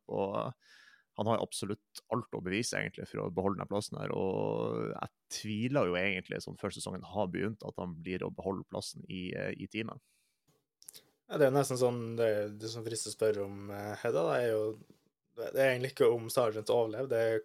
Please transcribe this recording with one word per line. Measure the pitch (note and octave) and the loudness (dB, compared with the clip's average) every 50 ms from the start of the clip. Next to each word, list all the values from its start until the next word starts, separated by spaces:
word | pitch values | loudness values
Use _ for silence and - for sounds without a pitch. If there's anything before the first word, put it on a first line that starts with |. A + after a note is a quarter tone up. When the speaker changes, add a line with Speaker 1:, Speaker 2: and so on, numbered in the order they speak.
| _ - | _ -4
Speaker 1:
og | G#2+ G#2 G2 F#2+ G#2+ A2 A2 B2+ - _ _ - - - - - - _ _ _ _ | -2 0 0 0 0 -2 -4 -4 -8 _ _ -20 -20 -20 -20 -20 -20 _ _ _ _
han | - G#2 | 0 2
har | A2+ A2+ - | 2 2 2
absolutt | F#2+ - - - G#2+ F#2+ G#2+ - _ _ - - - - | 0 -2 -4 -4 -4 -4 -4 -6 _ _ -18 -18 -6 -2
alt | - A#2+ A2 - - | -2 -2 -2 -4 -6
å | - | -6
bevise | E2+ F#2 F#2+ A2 B2 - G2+ | -2 0 0 0 0 0 -2
egentlig | G2+ G#2 G2 - - G2 - | -2 -2 -4 -6 -8 -10 -6
for | - G#2 G2+ | -4 -4 -4
å | G2+ | -2
beholde | - F#2 F#2 G2 F#2+ F#2 | 0 2 2 2 2 0
den | G2 | -2
plassen | - G2 G#2 - - - G2+ | -2 -2 -2 -2 -4 -6 -6
her, | G2+ G2 | -4 -2
og | - - F#2+ F#2+ G2+ G#2 G#2 - G#1+ - A1+ A1 A1+ A1+ A1 G#1 | 0 0 0 2 2 2 0 0 0 0 0 0 -2 -2 -2 -4
jeg | - - - - _ _ _ - | -4 -6 -6 -8 _ _ _ -12
tviler | - - - G#2+ G#2+ G#2+ A#2 B2+ C#3+ C#3 G2+ F2+ | -10 -8 -6 -4 -2 -2 0 2 2 2 4 4
jo | F2 | 2
egentlig, | F2+ F#2+ G2+ F#2 F#2 - - G2 F#2+ - | 2 2 2 0 -2 -4 -4 -6 -6 -6
sånn | G2+ G2 - | -8 -8 -6
før | - G2 | -6 -6
sesongen | - - - G2 F#2+ F#2 | -6 -6 -8 -8 -8 -8
har | F#2 - F#2 G#2 G2+ F2+ | -8 -4 -2 0 0 0
begynt, | E2+ F#2+ F#2 A2 G#2+ - - | 0 -2 -2 -2 -4 -6 -10
at | G2 - F#2+ | -10 -8 -6
han | F#2 F2+ D#2+ | -6 -6 -8
blir | E2 E2 F#2 F#2 F2+ | -8 -6 -6 -4 -4
å | F#2+ F#2 | -4 -6
beholde | F#2 F#2 F2+ F#2+ G2 F2+ F#2+ - | -6 -4 -2 -2 -2 -2 -4 -6
plassen | F#2+ F#2 - - - - - G#2+ | -8 -8 -8 -8 -10 -12 -12 -10
i, | G2 F#2 F2+ F#2 | -8 -6 -6 -6
eh, | - F#2 G2 F#2+ - | -4 -4 -4 -6 -6
i | - G2 | -8 -10
teamet. | - - G#2+ A#2 - - - - _ _ _ _ _ _ _ _ _ _ _ _ _ _ _ - - - - - _ _ _ _ - | -6 -6 -6 -6 -6 -8 -14 -18 _ _ _ _ _ _ _ _ _ _ _ _ _ _ _ -20 -20 -20 -20 -20 _ _ _ _ -2
Speaker 2:
Ja, | G3+ D#3 | 2 4
det | C#3+ | 6
er | C3 | 6
nesten | C3+ C#3+ C3+ - B2+ A#2+ | 6 4 4 2 2 2
sånn, | B2+ B2 A#2+ A#2+ A#2 A2+ A#2 | 4 2 2 0 -4 -4 0
det, | A#2 A#2 A2 G#2 G#2 G#2 G#2+ G#2 G#2 | 2 2 4 4 2 0 -2 -6 -8
det | G#2+ A2 | -10 -8
som | A2+ A#2 | -8 -8
frister | A2 A2+ A2+ G#2+ - G#2+ | -6 -6 -6 -6 -6 -6
å | - | -2
spørre | - A2 A2 G#2 G2+ G2 | 2 2 4 4 2 -2
om, | G2 G2+ G2+ G2+ G2+ | -4 -6 -8 -10 -8
eh, | G2+ G2+ G2+ G#2 G#2 - | -6 -6 -6 -6 -4 -2
Hedda, | - A#2+ D3 D#3 E3+ | -2 0 2 2 2
da, | D#3 C#3 B2+ | 2 2 2
er | B2 A2+ | 2 2
jo, | A2 G#2+ G#2+ A2+ A2 - - - - _ _ _ _ _ _ _ _ | 2 2 2 0 -4 -6 -12 -20 -20 _ _ _ _ _ _ _ _
det | A#2 G#2+ - - C3+ | -8 -6 0 2 4
er | C3+ C3 B2+ | 6 6 4
egentlig | B2 B2+ B2+ - | 2 0 0 4
ikke | - B2+ A2+ | 6 6 6
om | A#2+ A#2 A2 A#2 | 6 4 0 0
Sargent | - C3+ A#2+ A2 A2 G#2+ G#2 - | 2 4 4 4 2 0 0 2
overlever, | A#2 A#2+ A2+ A2 G#2+ B2 C3+ C3 | 4 4 4 2 0 -2 -2 0
det | A#2 A2+ | 2 4
er | A2+ A2+ A2+ A2 | 4 4 2 0